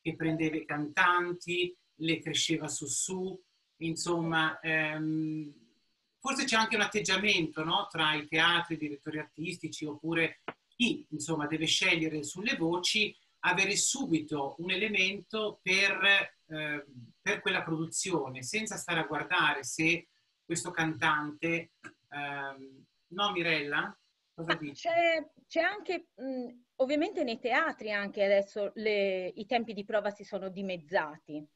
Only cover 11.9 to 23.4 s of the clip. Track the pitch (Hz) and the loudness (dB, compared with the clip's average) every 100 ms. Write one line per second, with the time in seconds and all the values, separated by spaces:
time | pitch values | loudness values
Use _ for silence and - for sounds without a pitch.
11.9 | 170 160 156 143 - 220 269 165 175 180 | 2 2 -2 -6 -4 -2 0 0 2 2
12.9 | 214 208 - _ _ 175 185 190 202 - | 2 0 -4 _ _ 0 2 2 2 2
13.9 | - - - - 147 139 - 175 185 214 | 0 0 0 0 -4 -4 -4 -4 -2 0
14.9 | 202 190 202 - 220 214 - 185 190 196 | 2 0 -2 -6 -4 -4 -4 0 2 2
15.9 | 185 196 196 - _ _ 156 151 147 139 | 4 6 6 4 _ _ -8 -4 -6 -8
16.9 | 127 117 _ 190 208 202 185 165 160 165 | -18 -20 _ -2 0 0 0 0 -2 -2
17.9 | - - 170 135 127 127 214 214 185 - | -4 0 0 -2 -6 -4 -4 -4 -6 -2
18.9 | 165 151 151 - 180 156 143 135 - 160 | -2 0 -4 0 2 2 2 -4 0 2
19.9 | 170 - _ _ _ _ 165 175 170 160 | 2 -2 _ _ _ _ -4 -2 0 0
20.9 | 156 160 151 151 147 165 165 165 _ - | 2 2 2 0 -4 -2 -2 -4 _ -20
21.9 | _ _ 143 143 143 139 135 135 135 - | _ _ -8 -6 -6 -8 -10 -16 -20 -20
22.9 | _ _ 175 202 180 | _ _ -2 0 2